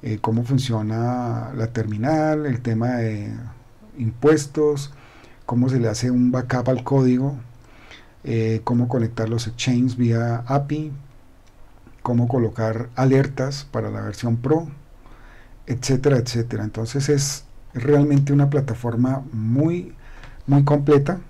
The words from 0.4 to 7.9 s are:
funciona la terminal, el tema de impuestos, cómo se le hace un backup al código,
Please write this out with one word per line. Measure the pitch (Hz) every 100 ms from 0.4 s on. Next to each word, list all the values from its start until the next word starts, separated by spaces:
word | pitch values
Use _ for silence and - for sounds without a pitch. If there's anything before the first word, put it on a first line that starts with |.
funciona | 120 135 - 113 107 113 120 123 120 117 113
la | 123 120
terminal, | 117 107 104 123 156 156 151 147
el | 127
tema | 120 113 120
de | 123 113 107 104 110 117 - - - - -
impuestos, | 113 - 147 156 143 - 151 143 - - - - - -
cómo | - 120 127
se | 127
le | 113
hace | 107 123
un | 123 123
backup | 127 120 127 123
al | 127
código, | 120 139 127 127 139 139 - - - - -